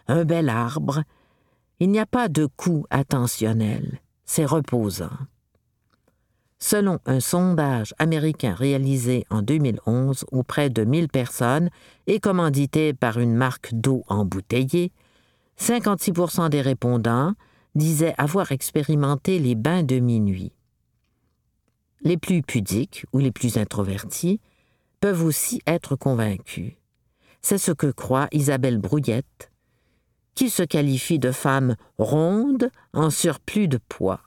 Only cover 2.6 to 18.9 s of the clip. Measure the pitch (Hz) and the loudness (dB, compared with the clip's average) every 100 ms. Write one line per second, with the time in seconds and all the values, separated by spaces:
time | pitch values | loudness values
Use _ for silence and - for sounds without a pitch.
2.6 | 180 156 - 135 135 135 123 - 110 110 | -2 -2 0 -2 0 0 -2 0 0 0
3.6 | 107 - - 131 - _ - - 143 156 | 0 -2 -6 -10 -16 _ -6 -2 0 0
4.6 | 135 123 104 98 85 - 135 _ _ _ | 0 0 0 -4 -8 -10 -12 _ _ _
5.6 | _ _ _ _ _ _ _ _ _ _ | _ _ _ _ _ _ _ _ _ _
6.6 | - 208 196 165 - 131 - 175 185 160 | -2 0 2 0 0 -2 0 0 2 2
7.6 | 143 123 107 - 160 160 156 147 120 92 | 0 0 -4 -2 0 2 0 0 -2 0
8.6 | 139 139 135 135 120 127 - 107 104 156 | 0 2 2 0 0 -2 -2 -2 0 2
9.6 | 135 107 - 123 135 135 - 131 - - | 2 0 0 0 0 -2 -2 -4 -2 0
10.6 | 143 117 110 156 160 135 117 - 120 143 | 0 2 2 2 0 -2 -4 -2 0 2
11.6 | 175 - - _ - 202 208 185 160 139 | 0 -4 -18 _ -2 0 2 2 2 2
12.6 | 139 156 156 135 120 117 120 117 131 120 | 0 2 0 0 -2 0 2 2 0 -2
13.6 | - 113 135 131 - 101 98 98 - 120 | -6 -2 0 -2 -2 -2 0 -4 -2 -2
14.6 | 131 175 180 - _ _ _ _ _ - | 0 0 -2 -6 _ _ _ _ _ -6
15.6 | - 240 208 196 - 175 170 - 165 147 | 0 0 2 0 0 0 0 0 0 2
16.6 | 135 123 120 120 113 117 160 214 _ _ | 0 0 0 0 2 2 0 -2 _ _
17.6 | _ 151 156 151 165 - 147 190 170 135 | _ -2 0 2 0 0 0 0 -2 -4
18.6 | - 156 147 | -2 -2 0